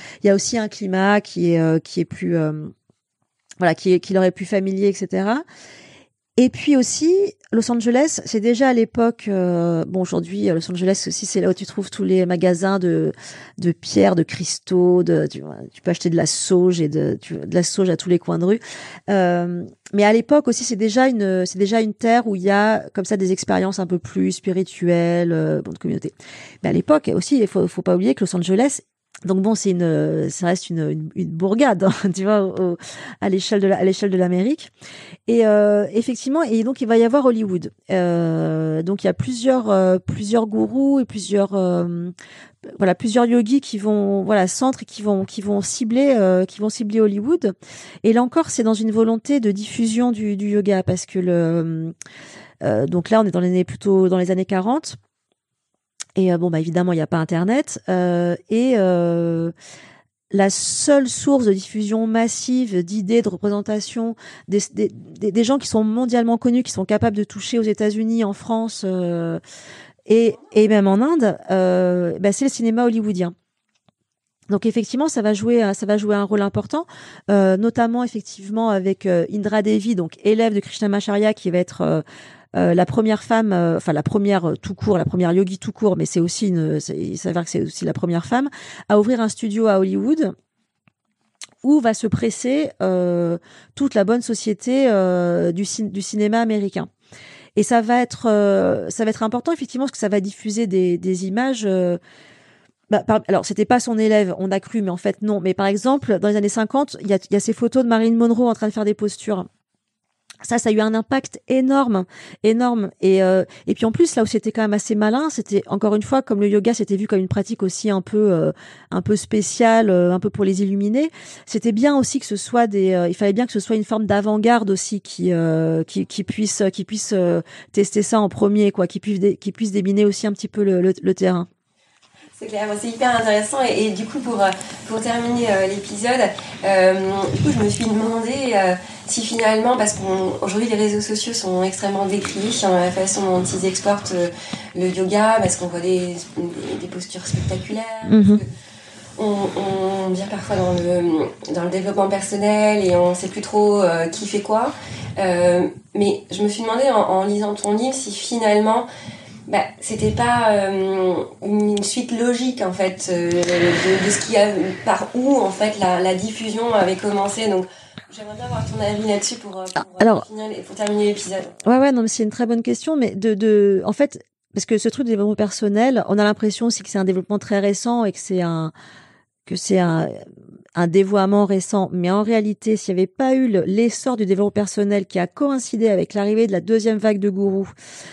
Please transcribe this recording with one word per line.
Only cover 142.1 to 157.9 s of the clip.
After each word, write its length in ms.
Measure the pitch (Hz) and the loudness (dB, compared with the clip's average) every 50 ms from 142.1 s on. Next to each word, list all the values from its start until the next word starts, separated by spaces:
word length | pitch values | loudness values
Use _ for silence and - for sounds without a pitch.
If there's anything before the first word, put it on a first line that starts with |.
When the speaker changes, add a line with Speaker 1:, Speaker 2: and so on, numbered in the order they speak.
| 196 202 - - - 196 202 226 | -2 -2 -4 -4 -6 -4 -4 -4
Speaker 2:
sur 160 | 233 - 208 190 | -2 0 0 2
la 240 | 185 180 180 180 | 2 2 2 0
façon 300 | 180 190 190 190 - 208 | 0 -2 -2 -2 -2 -2
dont 200 | 196 190 185 180 | 0 0 0 0
ils 240 | 180 - - 185 185 | 0 -2 -4 -2 -2
exportent, 460 | 190 185 - - 208 202 202 - - 185 | -2 -2 0 0 0 -2 0 -4 -6 -2
euh, 140 | 175 175 175 170 - - - - - - - - | -2 -2 -2 -4 -10 -14 -14 -14 -14 -14 -12 -6
le 100 | 170 185 185 | -2 -2 -2
yoga, 500 | 180 190 185 185 202 208 214 220 226 226 | 0 -2 -2 0 2 2 4 4 4 2
parce 160 | 190 180 - | 2 0 -2
qu'on 100 | - 180 | -2 -6
voit 140 | 175 175 170 | -6 -6 -4
des, 340 | 170 185 185 180 180 180 175 175 - - - | -2 0 0 0 0 -4 -8 -10 -12 -10 -8
des, 400 | - 175 170 165 - - - - 147 | -8 -8 -8 -8 -10 -10 -8 -8 -8
des 60 | 175 | -10
postures 400 | 185 - 180 180 - - 185 - | -10 -10 -12 -12 -12 -14 -12 -6
spectaculaires, 560 | - - - - - 190 185 - - 214 220 226 226 - - - - | -6 -6 -4 -4 -4 -6 -6 -8 -8 -8 -8 -8 -8 -10 -10 -2 2
Speaker 1:
Mhm. 300 | 208 220 202 196 208 208 | 4 6 6 6 4 4
Speaker 2:
parce 20 | |
que 60 | - - - - - - - - - - - - - - - - | 2 -6 -12 -16 -20 -20 -20 -20 -20 -20 -20 -20 -20 -18 -10 -6
on, 140 | 214 208 202 202 202 - - 175 196 196 190 190 190 190 196 190 190 | -4 -4 -2 -2 -4 -4 -4 -6 -4 -4 -4 -2 -2 -2 -2 -4 -4
on 40 | 185 | -4
vient 180 | 185 180 196 208 | -4 -4 -6 -8
parfois 260 | 208 196 - - 208 | -8 -10 -6 -4 -2
dans 200 | 185 180 180 180 | 0 0 0 0
le, 520 | 175 170 175 180 175 175 175 160 156 143 - - - - - | 0 0 0 0 0 0 0 0 0 -2 -4 -6 -14 -10 -8
dans 120 | 151 175 170 | -6 -4 -4
le 60 | 180 | -2
développement 380 | 185 190 - 202 - 202 196 196 | -4 -2 -4 -2 0 0 0 0
personnel 800 | 202 196 190 - 208 202 202 208 214 214 214 214 208 208 196 | 0 -4 -4 -6 -4 -2 0 2 2 4 2 2 2 2 2
et 80 | 180 180 | 4 4
on 220 | 175 175 180 180 | 4 4 2 2
sait 100 | 180 - | -2 -6
plus 140 | 185 - 214 | -8 -8 -8
trop, 420 | 202 - - 208 208 208 202 202 | -8 -2 2 2 4 4 4 4
euh, 240 | 190 175 165 165 165 | 4 2 2 0 -2
qui 220 | 165 165 - 214 - | -4 -4 -8 -8 -4
fait 140 | - 202 | -4 -4
quoi. 300 | - - 214 220 247 294 294 - - - - - - - - - | -2 0 0 0 0 -2 -4 -8 -14 -14 -14 -12 -12 -10 -6 -2
Euh, 480 | 196 185 175 175 175 180 175 180 180 - - - - _ | -2 0 2 2 4 4 4 2 0 -2 -4 -10 -20 _
mais 300 | _ 208 202 202 - - - - | _ 0 2 2 0 -2 -6 -12
je 140 | 180 190 208 | -4 -2 -2
me 40 | 208 | -2
suis 140 | 208 226 | -2 -2
demandé, 220 | 226 220 220 247 269 | -4 -2 0 2 2
en, 160 | 277 240 214 | 4 4 4
en 240 | 180 156 185 190 190 | 2 2 0 0 0
lisant 300 | 208 208 208 214 208 208 | 0 0 -2 -2 -4 -4
ton 220 | 208 - 208 208 | -4 -2 -2 0
livre, 180 | 220 247 262 | 0 0 -2